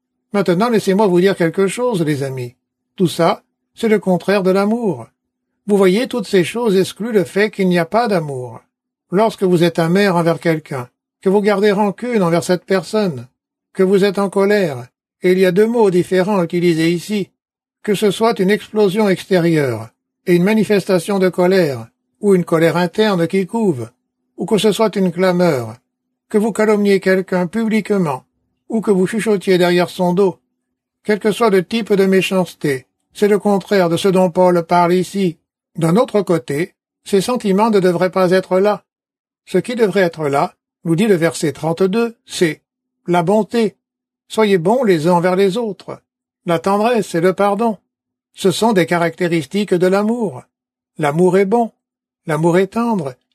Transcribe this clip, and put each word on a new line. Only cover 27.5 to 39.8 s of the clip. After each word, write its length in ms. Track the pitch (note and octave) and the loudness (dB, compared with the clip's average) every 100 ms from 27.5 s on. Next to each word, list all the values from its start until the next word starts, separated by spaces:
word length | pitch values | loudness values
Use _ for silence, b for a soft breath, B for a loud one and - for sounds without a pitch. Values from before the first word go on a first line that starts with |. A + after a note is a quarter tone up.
| A3 A3 A3 - G3+ D#3+ C3 _ _ _ _ - | -2 -2 -2 0 -2 -2 -4 _ _ _ _ -6
ou 120 | A3+ | -4
que 100 | G#3 | 0
vous 140 | F#3 F#3 | 0 0
chuchotiez 520 | A3 G#3+ G3+ G3 F3+ | -2 -2 0 2 2
derrière 320 | F3 F3 E3+ | 2 2 0
son 240 | - F3+ | -2 -2
dos, 260 | F3+ G3 - _ _ _ _ _ _ | 2 0 -2 _ _ _ _ _ _
quel 160 | - G#3 | -4 -2
que 120 | A3 | 0
soit 180 | - A#3 | 0 2
le 140 | F#3+ | 0
type 300 | E3+ A3+ A3 | 0 -4 -2
de 120 | G3 F#3+ | 0 2
méchanceté, 800 | F#3+ F3+ F#3+ F3 - D#3 C3 - _ _ | 2 0 -2 -4 -4 -4 -4 -8 _ _
c'est 140 | - G#3 | -2 0
le 120 | G3+ | 2
contraire 500 | G#3 G3 - G3+ F3 | 0 -2 0 0 2
de 80 | E3 | 0
ce 100 | G3 | 0
dont 240 | F#3 F#3 | 2 2
Paul 320 | F3+ F3+ F3 | 2 2 2
parle 300 | E3 F3 F3 | 2 2 2
ici. 440 | F#3 E3+ G3+ F#3 D#3+ _ _ _ - | 0 -2 -2 -4 -4 _ _ _ -4
D'un 180 | D#3+ G3 | 0 2
autre 260 | C4 G#3 | 0 0
côté, 540 | F#3 F3 - C#3+ F#3 _ _ _ | 0 -2 -2 -6 -8 _ _ _
ces 180 | - G3 | -2 -2
sentiments 480 | F3+ B3 G#3 F#3+ A3+ | 0 -2 0 0 2
ne 100 | G#3 | 2
devraient 320 | F3+ E3+ F#3 | 2 2 0
pas 200 | F#3 F3+ | 0 2
être 280 | F#3 F#3 F#3 | 2 0 0
là. 240 | G3+ G3 _ _ _ _ _ _ - | 2 -2 _ _ _ _ _ _ -4
Ce 120 | F#3 | -4
qui 180 | G3+ | -2
devrait 260 | A#3+ | 0